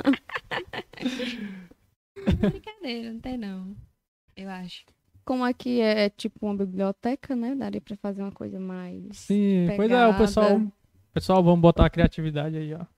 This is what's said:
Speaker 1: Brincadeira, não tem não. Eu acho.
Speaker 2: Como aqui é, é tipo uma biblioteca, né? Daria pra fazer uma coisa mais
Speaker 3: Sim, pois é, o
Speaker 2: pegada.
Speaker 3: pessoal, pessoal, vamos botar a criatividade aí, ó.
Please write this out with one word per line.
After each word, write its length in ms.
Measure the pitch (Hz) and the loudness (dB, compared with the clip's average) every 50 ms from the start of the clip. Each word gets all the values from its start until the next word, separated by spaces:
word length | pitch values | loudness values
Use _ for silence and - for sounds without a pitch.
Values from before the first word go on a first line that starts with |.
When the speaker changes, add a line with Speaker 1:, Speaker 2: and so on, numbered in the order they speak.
| - 277 262 - _ - - - - - - - 370 - - - - _ - - - 247 254 240 247 247 233 226 208 196 190 185 185 170 - _ _ _ _ _ _ _ _ 403 392 - - - - 202 | 2 2 0 0 _ -12 -14 -14 -12 -8 -8 -8 -8 -10 -12 -14 -14 _ -16 -8 -6 -6 -4 -4 -6 -8 -8 -10 -12 -12 -14 -16 -18 -20 -20 _ _ _ _ _ _ _ _ -8 -2 0 0 2 2 0
Speaker 1:
Brincadeira, 640 | - - - 427 427 440 370 262 233 233 233 226 226 | 0 -2 -10 -16 -16 -12 -8 -8 -8 -8 -8 -10 -12
não 60 | 226 | -12
tem 180 | - 254 254 247 | -10 -8 -8 -8
não. 380 | 214 196 190 190 185 190 202 - - _ _ _ _ _ _ _ _ _ _ | -8 -8 -10 -10 -12 -12 -14 -16 -20 _ _ _ _ _ _ _ _ _ _
Eu 140 | - 190 196 | -16 -14 -12
acho. 340 | 185 185 185 175 - - - _ _ _ _ _ _ - - | -12 -12 -14 -14 -16 -18 -20 _ _ _ _ _ _ -18 -6
Speaker 2:
Como 180 | - 262 254 247 | -4 -2 0 0
aqui 360 | 247 254 - - 247 247 240 | -2 -2 -4 -4 -2 0 2
é, 260 | 226 220 214 220 208 | 2 2 2 2 2
é 40 | 202 | 0
tipo 360 | - - - 214 - - 220 | -2 -4 -10 -10 -8 -6 -6
uma 100 | 208 202 | -6 -2
biblioteca, 800 | 196 196 185 185 190 196 190 196 _ - 233 269 - - - 269 | -2 -4 -4 -2 -4 -2 -2 -4 _ -4 -4 -4 -4 -6 -6 -6
né? 200 | 240 233 240 277 | -4 -4 -4 -4
Daria 240 | 269 226 202 202 208 | -4 -6 -6 -6 -8
pra 140 | - - 214 | -10 -10 -14
fazer 260 | 202 - 202 196 196 | -10 -8 -8 -8 -6
uma 100 | 196 196 | -8 -10
coisa 280 | 196 - 208 208 202 190 | -10 -10 -12 -10 -10 -10
mais 440 | 190 185 185 185 180 180 180 185 180 208 202 | -10 -10 -10 -10 -12 -12 -14 -14 -16 -16 -18
Speaker 3:
Sim, 520 | - - - 196 208 202 202 196 185 175 170 | -16 -4 -2 0 2 2 4 4 4 2 2
pois 120 | 202 202 | 2 2
é, 40 | 202 | 2
o 40 | 233 247 247 240 226 | 4 6 6 6 6
Speaker 2:
pegada. 60 | 202 196 | 6 6
Speaker 3:
pessoal, 440 | 220 202 202 214 208 202 202 220 214 202 - _ _ _ _ _ _ _ - | 2 2 4 4 4 4 4 4 2 -2 -6 _ _ _ _ _ _ _ -6
pessoal, 300 | 165 - - 185 190 180 | -6 0 2 4 4 6
vamos 180 | 170 175 175 | 6 6 8
botar 240 | 165 170 - - 165 | 8 6 8 8 4
a 40 | 156 | 4
criatividade 680 | - 170 170 160 - - 160 156 147 147 147 160 160 156 | 4 2 2 2 2 0 -6 -4 -4 -4 -4 -4 -4 -6
aí, 160 | 156 151 156 | -6 -6 -8
ó. 80 | 170 175 - _ | -10 -12 -14 _